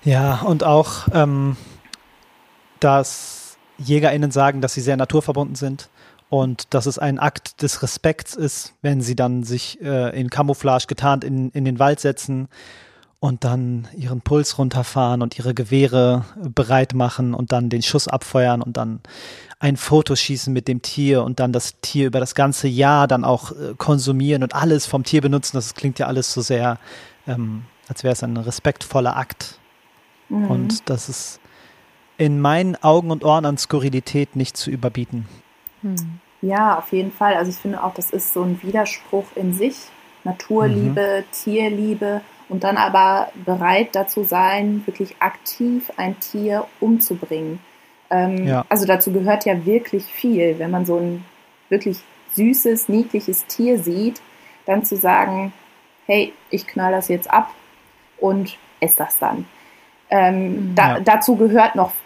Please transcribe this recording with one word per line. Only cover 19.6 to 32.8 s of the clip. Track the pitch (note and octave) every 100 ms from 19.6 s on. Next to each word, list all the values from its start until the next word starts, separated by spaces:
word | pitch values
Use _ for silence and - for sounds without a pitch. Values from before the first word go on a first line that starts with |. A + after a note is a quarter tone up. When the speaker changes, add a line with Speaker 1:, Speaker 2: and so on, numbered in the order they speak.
Speaker 1:
ein | C#3+ C3+
Foto | - D3+ D3+ C3+
schießen | - C3 -
mit | B2+ A#2
dem | B2
Tier | - - C#3 C3
und | A#2 B2
dann | B2+
das | B2 - -
Tier | - D3 C3+
über | B2+
das | B2+
ganze | - C#3 C#3 C#3
Jahr | B2 C#3 D3 C#3+
dann | B2+
auch, | B2 B2 -
äh, | - C#3+ A#2+
konsumieren | - C#3+ C3 C3+ C#3 D3
und | B2+
alles | C#3+ D#3+ D3+ -
vom | C#3
Tier | B2+ D#3
benutzen. | C#3 C#3 - C3+
Das | A2
klingt | - C#3 B2+
ja | B2+
alles | C3 B2+
so | -
sehr, | A#2 B2 A#2+ A#2 - - - _ -
ähm, | B2 A2 A2 A#2 _ -
als | -
wäre | B2+
es | B2
ein | A#2+ A#2
respektvoller | A2+ - D3+ - - C#3 B2 C3
Akt. | C3+ - - - _ _ _ _ _ _ _
Speaker 2:
Mhm. | G#3 G3+
Speaker 1:
Und | B2 B2+ A3 -
das | B2+ -
ist | C3 - - _ _ - _ _ _ _ -
in | D#3 C#3+
meinen | C#3+ D#3+ F#3 F3